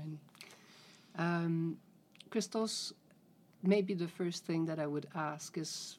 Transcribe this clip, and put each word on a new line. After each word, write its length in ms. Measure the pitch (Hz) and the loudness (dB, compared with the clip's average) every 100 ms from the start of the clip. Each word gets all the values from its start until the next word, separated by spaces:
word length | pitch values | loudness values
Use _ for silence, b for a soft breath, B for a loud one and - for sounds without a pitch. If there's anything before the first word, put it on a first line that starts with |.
and, 160 | 156 151 - - B B B B B B B - | -6 -10 -14 -20 B B B B B B B 0
um, 640 | 170 170 170 165 165 160 - - - - - | 2 2 2 2 2 -2 -10 -20 -20 -20 -4
Christos, 640 | 226 - 226 220 - - - - - - - - - | -2 0 0 0 -2 -6 -10 -20 -20 -20 -20 -20 -2
maybe 300 | 185 208 190 190 | 4 6 4 0
the 120 | 170 | -2
first 380 | - 180 170 - | -2 -2 -2 0
thing 200 | 165 160 | 2 2
that 140 | 160 | 2
I 60 | 147 | 0
would 220 | 147 147 165 | -2 -4 -4
ask 420 | 151 151 - - | -4 -4 -8 -6
is 400 | 156 - - | -6 -6 -10